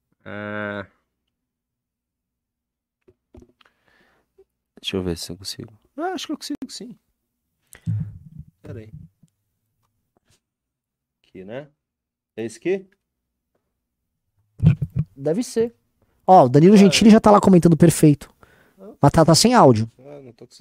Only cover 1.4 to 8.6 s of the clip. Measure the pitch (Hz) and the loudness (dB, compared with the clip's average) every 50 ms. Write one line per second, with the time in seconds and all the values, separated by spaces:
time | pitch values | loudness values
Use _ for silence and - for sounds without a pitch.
1.4 | _ _ _ _ _ _ _ _ _ _ _ _ _ _ _ _ _ _ _ _ | _ _ _ _ _ _ _ _ _ _ _ _ _ _ _ _ _ _ _ _
2.4 | _ _ _ _ _ _ _ _ _ _ _ _ _ _ _ _ _ _ _ - | _ _ _ _ _ _ _ _ _ _ _ _ _ _ _ _ _ _ _ -20
3.4 | - _ _ _ _ _ _ _ _ _ _ _ _ _ _ _ _ _ _ _ | -20 _ _ _ _ _ _ _ _ _ _ _ _ _ _ _ _ _ _ _
4.4 | _ _ _ _ _ _ _ _ - - - 95 92 90 85 82 - - 87 90 | _ _ _ _ _ _ _ _ -14 -10 -10 -8 -8 -8 -10 -10 -12 -16 -18 -18
5.4 | 95 - - - - - _ _ _ _ _ - 320 370 370 302 - - 311 - | -18 -18 -18 -18 -20 -20 _ _ _ _ _ -12 -12 -12 -12 -12 -12 -14 -14 -14
6.4 | - - 302 - - - - - 190 247 208 - _ _ _ _ _ _ _ _ | -14 -14 -16 -16 -16 -18 -20 -20 -20 -20 -20 -20 _ _ _ _ _ _ _ _
7.4 | _ _ _ _ _ _ _ _ _ - 110 107 - - - - - - - - | _ _ _ _ _ _ _ _ _ -10 -10 -10 -10 -14 -18 -20 -20 -20 -20 -20
8.4 | - _ _ _ | -20 _ _ _